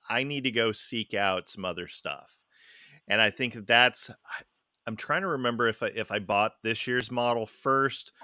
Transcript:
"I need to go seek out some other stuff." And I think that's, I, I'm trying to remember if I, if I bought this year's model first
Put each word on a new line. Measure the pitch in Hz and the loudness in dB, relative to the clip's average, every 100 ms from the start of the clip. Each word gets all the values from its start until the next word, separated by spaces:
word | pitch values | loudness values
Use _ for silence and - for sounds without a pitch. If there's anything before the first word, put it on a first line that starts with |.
| - | -4
"I | 117 | -2
need | 135 143 131 | -2 -2 0
to | |
go | 117 113 | 2 2
seek | 107 - 117 110 | 0 -4 -6 -4
out | 104 101 92 - | 0 2 0 -4
some | - 92 | -8 -6
other | 87 73 | -6 -10
stuff." | - - 69 - - _ _ - - - - - | -12 -12 -12 -14 -20 _ _ -20 -20 -20 -20 0
And | 104 | 4
I | 107 | 4
think | - 123 113 101 | 2 -4 -6 4
that's, | 117 123 - - | 6 6 2 -12
I, | - - - - _ _ _ - | -14 -14 -14 -14 _ _ _ -12
I'm | 110 | -10
trying | - 156 | -4 -2
to | 190 | -2
remember | 139 123 117 117 | -2 -2 2 0
if | 107 | 0
I, | 110 | -4
if | 101 107 | -4 -4
I | 104 | -4
bought | 95 101 110 - | 2 2 2 0
this | 110 110 - | -4 -4 0
year's | 123 113 | -2 0
model | 123 120 120 110 | 0 0 0 -2
first | - 135 135 135 - - _ | -4 0 2 2 -2 -14 _